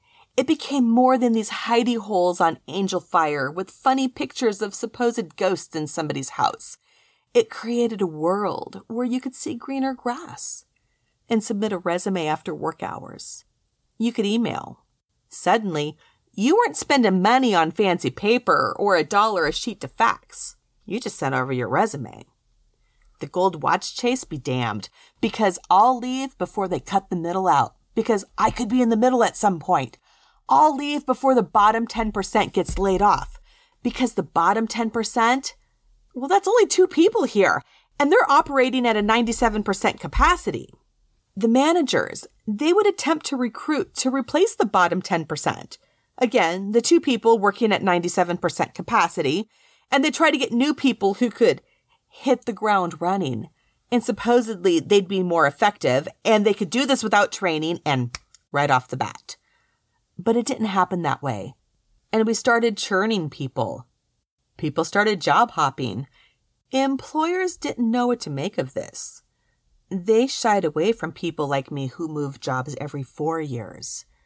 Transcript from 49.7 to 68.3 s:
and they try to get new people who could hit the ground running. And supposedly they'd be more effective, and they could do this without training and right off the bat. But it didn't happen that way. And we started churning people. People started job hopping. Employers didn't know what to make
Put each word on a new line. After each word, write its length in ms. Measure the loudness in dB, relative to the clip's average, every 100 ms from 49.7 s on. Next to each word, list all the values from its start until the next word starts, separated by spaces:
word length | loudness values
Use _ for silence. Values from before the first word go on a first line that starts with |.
| _ -2
and 160 | 2
they 60 | 2
try 180 | 2 2
to 80 | 2
get 140 | 0
new 240 | 0 0
people 400 | 2 0 2 0
who 160 | 0 -2
could 320 | 2 2 2 _ _ _ _ _
hit 360 | -6 -2 -2
the 80 | -2
ground 480 | -4 0 0 0 -4
running. 480 | -2 -2 -2 -6 -10 _ _ _ -4
And 140 | -2
supposedly 760 | -2 -2 2 2 2 0 2 2
they'd 280 | 4 2 2
be 160 | -2
more 240 | 0 4 2
effective, 600 | 4 0 0 0 0 -2 -4
and 220 | 2 4
they 80 | 4
could 160 | 0 -2
do 160 | 0
this 160 | 2 0
without 300 | 2 2 2
training 480 | 0 -2 -2 -2 -4
and 300 | -2 -2 -2 -8 _ _ _
right 180 | -2 2
off 200 | 0 0
the 80 | -6
bat. 400 | -6 -10 -20 -20 _ _ _ _ _ _ _ -6
But 160 | 0
it 100 | 0
didn't 200 | 0 -4
happen 360 | -2 0 0 -2
that 220 | -2 -4
way. 320 | -6 -8 -10 -16 _ _ _ _ _
And 140 | 0 0
we 80 |
started 420 | 0 2 4 2 -2
churning 540 | -2 0 0 0 -4
people. 560 | -8 -8 -4 -6 -6 -16 _ _ _ _ _ _ -8
People 260 | -6 -4
started 380 | -2 0 0 0
job 300 | 2 2 2
hopping. 540 | 0 -2 -2 -6 -6 -10 _ _ _ _ _ _
Employers 840 | -2 0 -2 -4 -4 -2 -2 -4 -4
didn't 320 | -8 -2 -2
know 160 | 0
what 140 | 0 -2
to 100 |
make 300 | -6